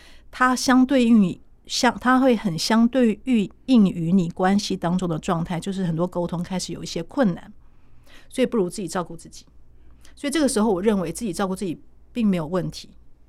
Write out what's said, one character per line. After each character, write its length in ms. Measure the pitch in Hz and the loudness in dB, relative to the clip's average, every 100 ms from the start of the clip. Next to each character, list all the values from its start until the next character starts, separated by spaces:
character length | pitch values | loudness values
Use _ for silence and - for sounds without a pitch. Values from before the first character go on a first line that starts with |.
| - - - | -20 -20 -20
它 240 | - 254 247 | -2 0 2
相 300 | - 254 254 | 2 4 4
对 180 | 277 | 4
应 180 | 233 233 | 6 6
于， 160 | 185 - - - - | 4 -2 -14 -20 -10
相-， 280 | - 247 - | -2 0 0
它 220 | 247 254 | 2 4
会 160 | 262 226 | 4 2
很 200 | 196 156 | 0 -4
相 300 | - 226 233 | 0 4 4
对 320 | 262 240 202 - | 4 2 0 0
于 260 | 233 190 - - | 0 0 -6 2
应 200 | 254 190 | 4 4
于 280 | 175 165 | 2 0
你 160 | 190 170 | 2 0
关 280 | - 185 196 | 0 0 2
系 200 | - 190 | -2 -4
当 200 | 170 180 | -2 -2
中 120 | 180 | -2
的 100 | 156 | -4
状 240 | - 165 | -4 -4
态， 160 | 165 165 | -4 -6
就 140 | 202 | -6
是 100 | 190 | -4
很 100 | 180 | -4
多 140 | 160 180 | -2 -4
沟 180 | 180 175 | -4 -6
通 160 | 175 | -6
开 160 | 175 185 | -6 -6
始 140 | - | -8
有 100 | 165 | -10
一 40 | 170 | -10
些 180 | 175 | -10
困 300 | 165 - 220 165 | -6 0 0 -2
难， 160 | - - - - - - - - - | -10 -20 -20 -20 -20 -20 -20 -20 -12
所 120 | - | -4
以 40 | 240 | -2
不 100 | 240 | -2
如 140 | 180 | -4
自 120 | - | -6
己 60 | 175 | -8
照 160 | 190 | -8
顾 140 | 170 170 | -10 -14
自 100 | - | -20
己。 180 | - - - - - - - - - | -20 -20 -20 -20 -20 -20 -20 -20 -10
所 100 | 285 | -4
以 60 | |
这 80 | 320 | 0
个 80 | 269 | 0
时 140 | 208 | 2
候， 100 | 220 | 0
我 100 | 180 | 0
认 200 | 208 202 | 0 0
为 100 | 165 | -2
自 140 | - 233 | -6 -8
己 80 | |
照 120 | 170 190 | -4 -4
顾 80 | |
自 120 | 185 196 | -4 -6
己 120 | 127 - - - | -8 -14 -20 -12
并 120 | 240 214 | -2 0
没 100 | 180 | 0
有 120 | 156 | -2
问 240 | 180 156 | -4 -4
题， 180 | - - - - - | -10 -18 -20 -20 -20